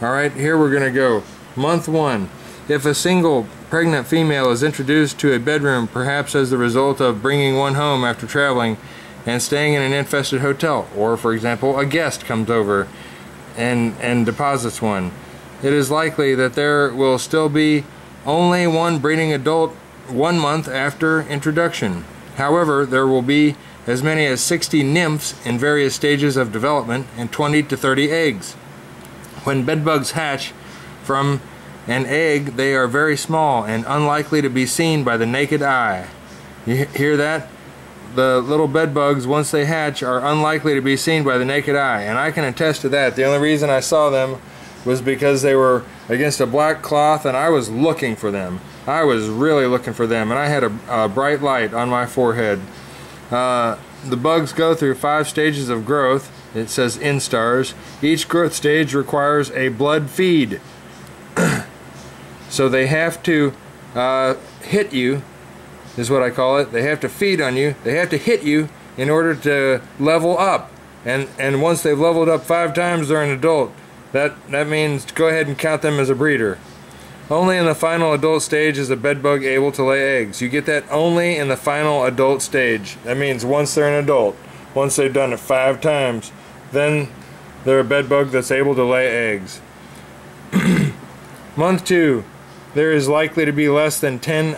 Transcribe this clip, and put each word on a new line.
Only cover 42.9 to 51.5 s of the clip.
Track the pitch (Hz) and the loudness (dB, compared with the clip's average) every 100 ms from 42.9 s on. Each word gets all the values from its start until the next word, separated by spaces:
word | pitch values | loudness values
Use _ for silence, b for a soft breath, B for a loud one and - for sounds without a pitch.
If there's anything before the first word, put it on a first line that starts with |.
| 139 131 107 | 2 2 2
The | |
only | 135 143 | 2 2
reason | 147 151 147 | 2 2 2
I | 135 | 0
saw | - 160 147 | 2 2 4
them | 135 131 123 B B B B | 2 -2 -6 B B B B
was | 123 127 | -2 0
because | 127 127 143 135 | 0 2 2 4
they | 139 | 4
were | 135 131 123 B B B | 6 6 2 B B B
against | 120 147 143 | 0 0 0
a | 120 | 0
black | 135 156 151 | 2 2 0
cloth, | - 147 151 151 147 | -2 2 4 2 0
and | 127 | 0
I | 160 | 2
was | 151 110 | 2 0
looking | 113 160 160 131 107 | 0 0 0 -4 -2
for | 107 | -4
them. | 98 92 92 B B - | -2 -4 -8 B B -4
I | 156 | 2
was | 151 117 107 | 2 2 0
really | 110 156 147 127 | 0 2 4 2
looking | 127 123 | 0 -2
for | 110 113 | -2 0
them, | 113 110 | 0 0
and | 127 | 0
I | 147 | 0
had | 143 | 0
a, | 117 110 - | 0 -4 -4
a | 117 107 | 0 0
bright | 104 139 143 | 0 0 0
light | 143 | 0